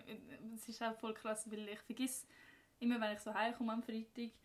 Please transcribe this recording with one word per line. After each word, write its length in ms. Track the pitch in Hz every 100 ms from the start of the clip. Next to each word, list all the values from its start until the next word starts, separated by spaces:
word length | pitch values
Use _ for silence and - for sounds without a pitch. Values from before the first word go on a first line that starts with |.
| - 220 - - 220
es 140 | 226 -
ist 120 | 226
auch 140 | 226 226
voll 140 | 226
krass, 360 | 220 226 214 -
weil 180 | 214 208
ich 120 | 214
vergiss, 480 | - 226 262 - - - - - - -
immer 220 | 240 240
wenn 140 | 214
ich 40 | 208
so 140 | -
heimkomme 380 | 202 226 240 226
am 100 | 226
Freitag, 480 | 233 220 220 - 233 -